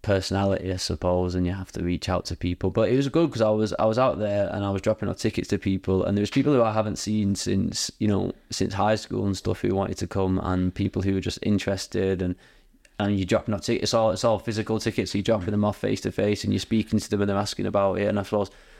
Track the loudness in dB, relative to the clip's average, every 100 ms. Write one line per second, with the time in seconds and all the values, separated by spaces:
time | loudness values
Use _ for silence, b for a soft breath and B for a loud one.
0 | 2 0 2 0 2 0 -2 -4 -4 -2
1 | 0 2 2 0 0 -2 -8 -4 -2 -2
2 | -2 -4 -4 -4 -4 -2 -2 0 2 2
3 | 2 2 2 2 2 2 0 0 0 2
4 | 2 0 -2 0 0 -2 -2 0 0 -2
5 | -4 -2 -2 -2 -2 -2 0 -2 2 2
6 | 2 0 2 2 4 4 4 2 -2 -4
7 | -2 0 0 0 0 0 0 -2 -6 -2
8 | 2 2 0 -6 _ -4 -2 2 2 2
9 | -2 -2 -2 -2 -2 -2 0 0 -2 -4
10 | -4 -2 0 0 0 0 0 0 -2 0
11 | 0 0 -2 -4 0 0 0 -4 -4 -2
12 | 0 0 -2 -4 b b b _ _ -4
13 | 0 0 2 0 0 -4 -2 -2 2 2
14 | 2 2 0 0 -2 -4 -2 -2 0 -2
15 | -2 0 2 2 2 0 0 0 -2 -2
16 | -2 0 0 0 0 -2 0 0 2 0
17 | 0 0 2 0 -2 -4 -2 2 2 2
18 | 0 0 0 -2 -2 B B